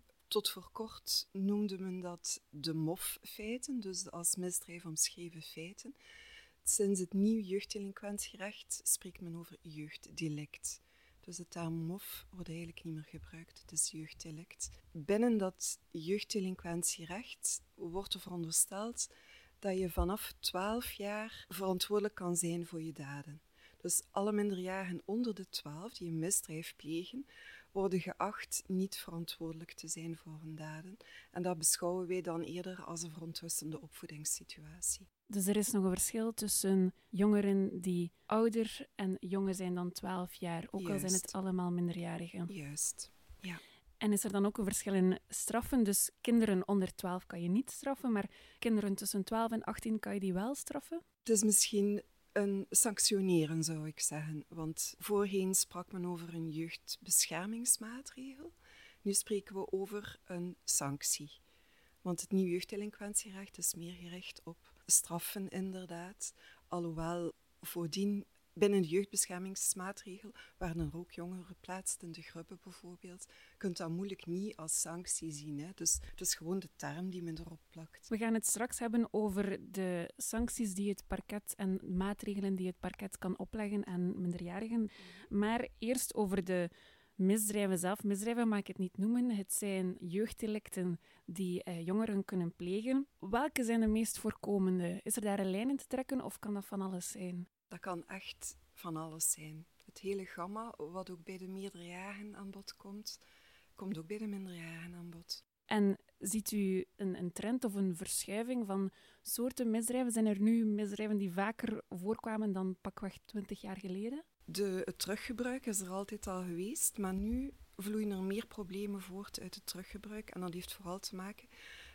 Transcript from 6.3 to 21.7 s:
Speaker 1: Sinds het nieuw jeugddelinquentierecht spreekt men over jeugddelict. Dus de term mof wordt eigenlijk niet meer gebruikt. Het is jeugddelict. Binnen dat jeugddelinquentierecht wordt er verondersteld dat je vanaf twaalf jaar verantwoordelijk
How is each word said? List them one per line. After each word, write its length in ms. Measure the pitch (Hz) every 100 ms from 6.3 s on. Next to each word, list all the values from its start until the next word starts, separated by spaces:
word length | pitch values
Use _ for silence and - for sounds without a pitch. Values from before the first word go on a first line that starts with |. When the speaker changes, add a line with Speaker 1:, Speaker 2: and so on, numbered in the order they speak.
| - - _
Speaker 1:
Sinds 360 | - - 202 190
het 140 | 180
nieuw 280 | 196 208 226
jeugddelinquentierecht 1400 | 185 196 - 208 196 - 208 202 - 202 196 - - -
spreekt 380 | - - 185 -
men 140 | 175 170
over 220 | 165 -
jeugddelict. 1200 | 170 151 151 - 160 147 160 147 147 - - - _ _ _ _
Dus 160 | - 175
de 100 | 175
term 260 | 170 165
mof 520 | 165 165 196 - - -
wordt 180 | 180 170
eigenlijk 340 | 165 170 -
niet 100 | 165
meer 140 | 156 151
gebruikt. 520 | 185 - 165 165 -
Het 100 | -
is 200 | 160 -
jeugddelict. 800 | 160 156 - 165 156 175 - - - -
Binnen 460 | 165 143 208 240 220
dat 420 | 185 - - - _
jeugddelinquentierecht 1700 | 170 160 202 - 208 185 185 175 170 - - 165 196 - - - - - -
wordt 380 | 170 180 196
er 60 | 196
verondersteld 880 | 185 180 165 - - 190 226 233 - - - - - -
dat 180 | 202 185
je 120 | 180
vanaf 440 | - 175 214 - -
twaalf 520 | - 180 202 233 -
jaar 540 | - 202 208 220 - -
verantwoordelijk 680 | 175 190